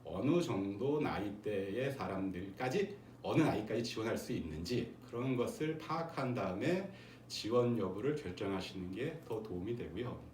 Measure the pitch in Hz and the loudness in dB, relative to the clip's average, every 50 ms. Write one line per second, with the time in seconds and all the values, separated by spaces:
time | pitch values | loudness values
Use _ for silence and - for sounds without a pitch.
0 | - 78 82 92 117 143 165 175 - 127 104 98 98 98 98 98 123 143 147 151 | -6 -4 -2 0 4 6 6 6 4 4 0 0 0 -2 -2 0 0 2 2 2
1 | 139 - - 92 101 104 107 - - 107 104 98 98 98 98 120 135 139 - - | 2 0 0 -2 -2 -4 -6 -4 -4 -2 -2 0 -2 0 0 0 0 0 -2 -2
2 | 95 95 95 95 98 95 90 87 98 95 - - 127 127 131 202 196 - - - | -4 -4 -2 -2 -2 -2 -2 -4 -6 -8 -6 -4 -2 0 2 2 0 0 -4 -12
3 | - - - - - 95 113 143 156 - - 104 107 - 117 120 120 - - 113 | -14 -18 -18 -8 -2 2 4 6 6 6 4 2 0 0 0 0 0 0 -2 0
4 | 110 113 101 - - - 120 - - 80 78 76 87 - 123 - 120 - - - | 0 0 0 0 -2 -2 -2 -2 -2 -4 -4 -4 -2 0 0 0 0 -2 -6 -14
5 | - - 120 120 131 135 127 117 120 110 110 - 156 156 156 - - - - 165 | -14 -8 -4 -2 0 2 4 2 2 0 2 0 0 0 0 -2 -2 -2 -2 -2
6 | 160 - - 147 135 123 120 110 98 95 92 101 120 156 180 190 196 - - - | -2 -2 -2 -2 0 0 0 0 0 0 0 2 4 4 4 4 0 -4 -8 -12
7 | - - - - - - - - - 104 120 123 120 120 117 - 95 92 92 101 | -16 -16 -18 -18 -12 -8 -8 -4 0 6 6 8 8 8 6 4 2 0 0 0
8 | 113 143 151 - - 90 90 - 107 98 98 92 92 - - 95 90 90 95 107 | 2 2 0 2 -2 -4 -4 -2 -2 0 0 0 -2 -4 -6 -6 -6 -4 -4 -2
9 | 131 160 160 - - - 113 107 - - 92 87 90 110 120 120 90 78 78 92 | -2 -2 -4 -6 -6 -4 -4 -4 -4 -4 -4 -2 -2 -2 -2 -2 -4 -6 -4 -4
10 | 123 123 - - - - | -4 -4 -4 -8 -10 -14